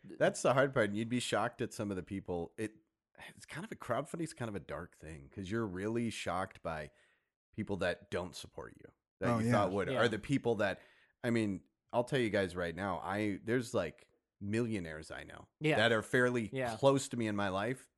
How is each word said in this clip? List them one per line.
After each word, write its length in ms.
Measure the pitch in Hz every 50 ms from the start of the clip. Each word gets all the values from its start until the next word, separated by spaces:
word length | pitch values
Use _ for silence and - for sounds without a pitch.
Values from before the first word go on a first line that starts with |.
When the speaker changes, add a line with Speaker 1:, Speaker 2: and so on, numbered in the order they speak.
| - 95 - -
Speaker 1:
That's 220 | 147 185 202 - -
the 120 | 151 123
hard 180 | 135 135 143 135
part. 180 | 131 110 101
And 60 | 101
you'd 120 | 104 117 113
be 100 | 123 123
shocked 420 | - - - 104 107 120 - - 123
at 100 | - -
some 160 | - 110 104
of 60 | 98
the 80 | 92 85
people. 480 | - 101 98 95 - 90 87 82 - -
It, 140 | - 110 104 - - _ _ _ _ _ _ _ - - - -
it's 100 | - -
kind 180 | - - 143 190
of 80 | 226 -
a, 40 |
crowdfunding 460 | - - - 120 120 147 - - 170 170
is 80 | 151 -
kind 140 | - 123 113
of 60 | 101
a 40 | 95
dark 360 | 69 - 73 73 87 - - _
thing 300 | - 78 80 73 69 67 -
'cause 160 | 101 98 87
you're 160 | 107 117 117
really 440 | 101 90 92 98 110 113 117 120 113
shocked 520 | 101 - - 98 85 92 95 92 - - -
by 280 | 82 80 78 76 69 - _ _ _ _ _ _ _ _ _ _ _ _
people 200 | - 104 87 101 87
that 320 | 95 90 87 - - -
don't 240 | - 90 90 90 82
support 380 | - - - - - 65 58 - -
you, 80 | - - - _ _ _ _ _
that 80 | - 120
Speaker 2:
Oh, 80 | 120 113
Speaker 1:
you 80 | 110
Speaker 2:
yeah. 60 | 117 120
Speaker 1:
thought 200 | 104 101 92 95
would, 160 | 101 92 -
Speaker 3:
Yeah. 100 | 131 123
Speaker 1:
are 80 | 120 120
the 100 | 107 101
people 380 | - - 139 131 - 120 117
that, 240 | 101 107 95 92 - - - _ _ _ _ _ _ -
I 60 | 123
mean, 300 | 117 117 110 101 95 87 - _ _ _ _ _ -
I'll 120 | 117 123
tell 140 | - 147 131
you 100 | 120 107
guys 240 | 95 104 98 90 85
right 200 | 90 87 85 82
now, 240 | 85 98 98 90 80 -
I, 380 | 85 95 104 110 104 98 - -
there's, 300 | 110 117 131 120 113 -
like, 320 | 107 90 78 - - - _ _ _ _ _ _ _
millionaires 720 | 101 101 107 113 123 113 110 98 87 80 78 78 80 -
I 140 | - 64 80
know 240 | - - - - - _ _
Speaker 3:
Yeah. 160 | 156 156 151
Speaker 1:
that 160 | 120 110 117 117
are 100 | 110 104
fairly 460 | - - 127 123 123 123 123 110 101 135
Speaker 3:
Yeah. 240 | 135 127 120 110
Speaker 1:
close 320 | 110 139 139 139 139 139 -
to 80 | -
me 100 | 120 113
in 80 | 107 104
my 120 | 101 101 98
life 400 | 92 95 104 117 131 131 - _ _